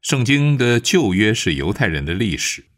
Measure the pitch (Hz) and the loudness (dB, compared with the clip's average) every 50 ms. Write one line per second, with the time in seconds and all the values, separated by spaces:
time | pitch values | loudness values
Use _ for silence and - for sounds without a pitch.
0 | - - - 135 123 113 139 143 143 147 147 135 123 120 120 117 117 - - 185 | -4 -2 -2 0 2 2 2 2 4 2 2 2 2 2 2 2 0 2 2 2
1 | 151 101 90 92 107 104 110 - - 98 80 67 67 82 101 - 127 98 80 73 | 2 2 2 2 2 2 2 0 0 -2 -2 -2 -2 -4 -2 -2 -2 -2 -2 -4
2 | 69 76 85 95 117 104 78 - - - - - - _ _ | -4 -4 -4 -2 -2 -4 -4 -4 -6 -8 -8 -10 -14 _ _